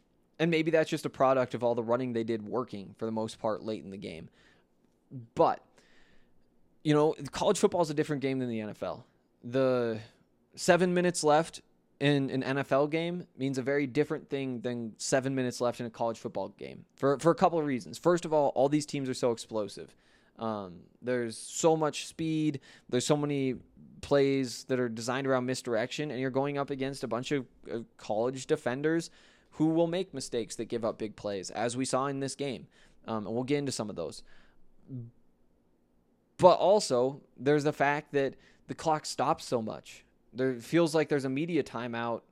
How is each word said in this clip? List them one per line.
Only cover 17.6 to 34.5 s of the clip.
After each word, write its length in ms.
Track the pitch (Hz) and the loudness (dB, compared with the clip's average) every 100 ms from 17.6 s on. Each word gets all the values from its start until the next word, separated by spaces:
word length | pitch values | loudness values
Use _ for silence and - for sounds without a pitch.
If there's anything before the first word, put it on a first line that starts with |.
| 147 | 0
reasons. 320 | 127 90 - | -2 -4 -2
First 260 | 165 175 | 2 2
of 80 | 170 | 2
all, 160 | 151 143 | 2 2
all 140 | - 139 | 4 4
these 180 | 151 143 | 2 0
teams 220 | 143 131 | -6 -4
are 60 | |
so 160 | 127 127 | -2 0
explosive. 640 | 113 - 110 101 - 76 _ _ _ _ - | -2 -4 -4 -4 -8 -16 _ _ _ _ -8
Um, 420 | 113 107 95 85 - _ | -6 -6 -8 -14 -20 _
there's 340 | 117 123 117 113 | -4 -2 -2 -6
so 400 | - - 170 160 | -12 2 4 4
much 300 | 151 - - | 2 -2 -10
speed. 540 | - 160 156 151 139 - - - | -6 -2 0 0 -2 -8 -20 -2
There's 180 | 123 - | 0 2
so 100 | 151 | 2
many 400 | 147 143 135 120 - - - - | 2 0 -2 -4 -10 -20 -20 -10
plays 640 | - 143 139 135 127 113 | 2 4 4 2 -2 -6
that 160 | - 127 | -2 0
are 80 | 123 | 0
designed 380 | 113 117 127 135 | -4 -4 -2 0
around 180 | 131 | 0
misdirection, 640 | 123 127 - 113 123 - 151 | 0 -4 -2 0 0 -4 -6
and 80 | 123 | -4
you're 120 | 135 | -2
going 260 | 127 139 143 | 0 -2 -2
up 140 | 139 | -4
against 340 | 139 131 139 | -4 -4 -4
a 40 | 123 | -4
bunch 240 | 113 127 | -4 -2
of, 120 | 147 123 _ - | -2 -4 _ -8
uh, 100 | 110 113 _ | -8 -8 _
college 480 | - 107 123 135 127 | -4 0 0 -2 -2
defenders 640 | 151 - 127 151 165 165 - - _ _ | -2 -2 -2 0 0 -2 -14 -20 _ _
who 140 | - 156 | 0 2
will 200 | 160 170 | 4 2
make 280 | 175 185 | 0 -4
mistakes 420 | 135 - 120 107 - | -8 -6 -4 -4 -8
that 100 | 107 | -6
give 180 | 117 | -2
up 140 | 110 95 | -2 -4
big 180 | 110 - | -8 -8
plays, 340 | 104 101 87 | -6 -6 -6
as 260 | - 120 120 | -4 -2 -2
we 80 | |
saw 220 | 131 127 139 | -2 0 -2
in 140 | 135 | -4
this 140 | 135 | -6
game. 320 | - 139 113 - _ - - - | -6 -6 -6 -12 _ -20 -16 -6
Um, 200 | 110 101 | -6 -4
and 80 | |
we'll 100 | 113 | -4
get 140 | 127 147 | 0 -2
into 140 | 139 | -2
some 180 | - 107 | -4 -6
of 60 | 92 | -6
those. 260 | 80 - - - - | -8 -8 -18 -20 -20